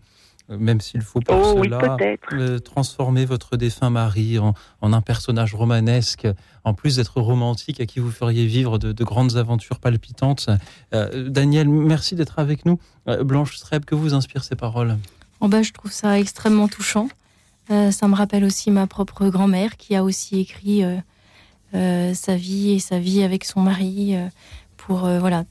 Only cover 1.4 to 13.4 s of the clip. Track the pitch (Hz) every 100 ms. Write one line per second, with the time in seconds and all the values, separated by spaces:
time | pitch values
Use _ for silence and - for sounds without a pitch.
1.4 | 208 202 190 120 - - 202 - - 143
2.4 | 127 123 - 143 127 - 131 131 131 123
3.4 | - 123 120 - 123 117 110 101 110 113
4.4 | 104 101 - _ 107 110 107 117 - 117
5.4 | 113 107 117 117 113 123 113 - 110 95
6.4 | _ _ 113 104 151 127 113 - 113 123
7.4 | 120 117 - 139 117 - 120 113 117 117
8.4 | 113 120 127 110 110 110 117 123 127 117
9.4 | 117 120 - 127 123 113 - - 135 139
10.4 | - 101 - - _ 110 101 135 131 135
11.4 | 143 151 147 151 156 156 - 170 151 -
12.4 | 143 147 170 175 - _ - 120 135 135